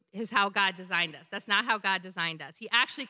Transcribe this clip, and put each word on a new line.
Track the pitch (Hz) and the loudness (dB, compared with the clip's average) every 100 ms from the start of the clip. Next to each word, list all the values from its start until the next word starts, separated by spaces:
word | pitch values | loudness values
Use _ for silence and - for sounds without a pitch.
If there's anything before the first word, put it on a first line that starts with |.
| _ | _
is | 190 226 | -10 -2
how | 214 202 | 2 2
God | 208 190 180 | 4 2 0
designed | 185 175 170 143 | -2 0 0 -4
us. | 156 | -10
That's | 202 - | -10 0
not | 202 | 2
how | 240 220 | 2 0
God | 196 190 | 2 0
designed | 185 180 165 160 | -2 -4 -4 -4
us. | 143 - | -10 -14
He | 220 | 0
actually | 233 262 - 262 | 2 2 -2 -10